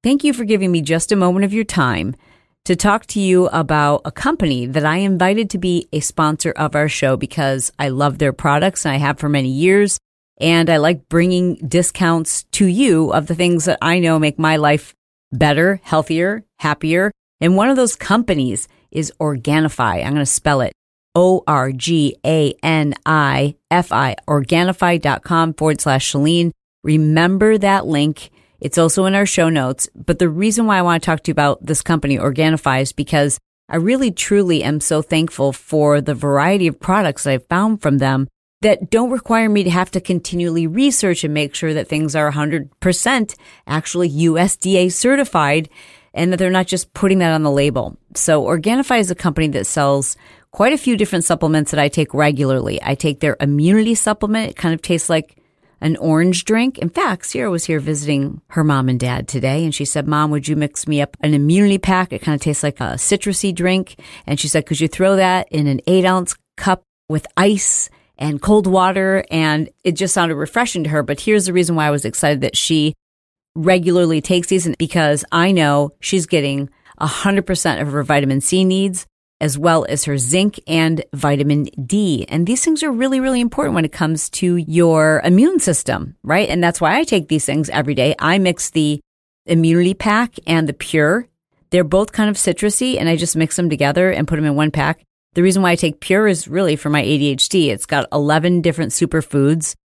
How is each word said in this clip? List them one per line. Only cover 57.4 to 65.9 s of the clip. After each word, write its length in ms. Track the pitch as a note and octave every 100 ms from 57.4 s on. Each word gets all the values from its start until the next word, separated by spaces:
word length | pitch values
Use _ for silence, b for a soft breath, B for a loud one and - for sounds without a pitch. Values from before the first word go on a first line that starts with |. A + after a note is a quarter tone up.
| A3+
was 140 | E3+ -
here 160 | D#3
visiting 600 | C#3+ D3 D3 C#3+ C3+ - _
her 120 | -
mom 240 | D3+ C#3 C3
and 120 | B2
dad 280 | B2+ B2 A#2+
today, 380 | C3 C3 D3 E3
and 100 | C#3+
she 80 |
said, 240 | C#3+ D#3 C#3+
"Mom, 240 | D3 D3+
would 160 | D3 C#3+
you 80 | D3+
mix 320 | D3 - -
me 140 | D3
up 160 | C#3+ -
an 140 | D3+
immunity 440 | D3 D3 F3+ G3+ G3
pack? 360 | F#3+ F#3 F#3
It 80 | A2+
kind 120 | -
of 80 | D3
tastes 220 | D#3+ C#3+
like 160 | D3 -
a 160 | A2 C#3
citrusy 580 | - G3+ G#3 F#3+ G3+
drink." 460 | E3+ F3+ F#3 F#3 - B B -
And 140 | C#3+
she 80 | D3
said, 180 | D#3 -
"Could 140 | D3
you 80 | D#3+
throw 300 | - F#3+ F#3+
that 320 | F#3 F#3 -
in 160 | D#3 D3
an 140 | C3+
eight 200 | -